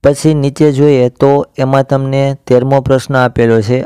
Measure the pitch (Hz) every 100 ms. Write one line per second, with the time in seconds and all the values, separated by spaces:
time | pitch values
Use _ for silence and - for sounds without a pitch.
0 | 139 139 156 151 139 143 151 135 147 131
1 | 123 - 139 139 - - 131 135 131 135
2 | 135 135 139 135 - 123 135 139 127 131
3 | - 131 123 120 117 113 107 127